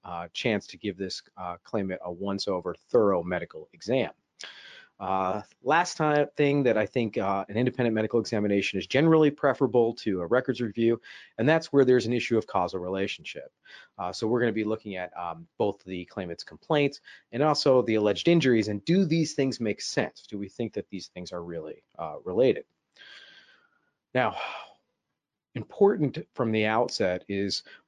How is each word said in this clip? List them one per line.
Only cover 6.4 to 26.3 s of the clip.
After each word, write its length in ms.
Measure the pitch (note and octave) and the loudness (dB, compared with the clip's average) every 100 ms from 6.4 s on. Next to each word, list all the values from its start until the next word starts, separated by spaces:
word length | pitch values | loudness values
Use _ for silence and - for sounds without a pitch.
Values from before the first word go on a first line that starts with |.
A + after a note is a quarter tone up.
| C#3+ C#3+ | 2 4
that 160 | B2+ G#2+ | 4 2
I 80 | G#2+ | 0
think, 320 | C3 A2 A#2 | -2 -2 -2
uh, 260 | G2 G2 G2 | -2 -2 -2
an 80 | G#2+ | 0
independent 360 | B2+ B2 A#2+ | 0 0 0
medical 240 | G#2+ G#2+ A#2 | 0 0 0
examination 600 | A2 A2 G#2 G2+ F#2+ G2 | 0 -2 2 2 0 -4
is 80 | F2+ | -2
generally 440 | C3 E3 D#3+ D3+ | 2 4 6 4
preferable 640 | D3 C#3+ B2+ C3 B2 A#2 B2 | 2 0 2 2 2 2 0
to 260 | A2 F#2+ | -4 -4
a 40 | E2+ | 0
records 360 | B2 C3 A2+ | 0 0 -4
review, 400 | A#2 A2 A2+ A#2 - - - - | -4 0 2 2 -4 -20 -16 -2
and 100 | B2 | 2
that's 240 | D#3+ E3 | 2 2
where 140 | C#3 | 4
there's 220 | B2+ B2 A2 | 6 4 4
an 80 | |
issue 240 | B2 - A#2 | -2 0 0
of 80 | - | 2
causal 340 | G2 F2 F#2 | -2 0 -4
relationship. 720 | F2+ F#2+ G2 - D#2 D2 C2+ _ - - - - | -4 -4 -4 -6 -12 -14 -14 _ -20 -20 -20 -8
Uh, 120 | F2+ | -8
so 160 | F2+ A2 | -4 -2
we're 140 | A#2+ | 2
gonna 120 | A#2 | 2
be 120 | A2 | 0
looking 320 | G#2+ A2 G#2+ F#2 | -2 -4 -6 -10
at, 180 | F2+ | -10
um, 320 | - F2 E2 E2+ _ | -8 -10 -10 -16 _
both 260 | G#2 G2+ | -2 -2
the 220 | F#2 F#2 E2+ | -10 -10 -8
claimant's 380 | - F2+ E2+ | -8 -8 -10
complaints 580 | - D#2+ _ D#3 C#3+ C#3 - - _ | -14 -20 _ 2 2 -2 -20 -20 _
and 120 | A#2+ | 0
also 400 | D#3 D3 C#3+ C3 | 2 2 4 4
the 140 | A#2 A2 | 4 2
alleged 300 | G#2 G2+ - | 2 2 4
injuries, 420 | E3+ C3+ A#2 G#2+ | 4 6 4 2
and 140 | G2+ - | -4 2
do 180 | F3+ | 2
these 300 | F3+ E3 D#3 | 4 2 0
things 260 | - C3+ A#2 | 0 -2 0
make 220 | A2+ G2+ | -4 -4
sense? 400 | - - A2+ - | -4 -4 -4 -8
Do 160 | - G#2 | -14 -10
we 100 | G2 | -10
think 240 | - A#2 | -6 -6
that 160 | - - | -6 -10
these 200 | G2 - | -12 -12
things 220 | F2+ F2 | -14 -12
are 120 | F2+ | -10
really, 400 | F2 E2 D#2 D2+ _ - | -8 -10 -10 -16 _ -12
uh, 160 | D#2+ D2 | -10 -10
related? 400 | F#2 F#2 C3 - - _ _ _ - - - - - _ _ _ _ _ _ | -4 2 4 2 -6 _ _ _ -20 -20 -20 -20 -20 _ _ _ _ _ _
Now, 240 | B2+ A2+ F#2 - - - _ _ _ _ _ _ _ _ | 0 0 -2 -10 -12 -16 _ _ _ _ _ _ _ _
important 720 | B2+ - - G3+ A3 C#3+ D3+ - | -12 -12 2 4 4 -2 -2 -12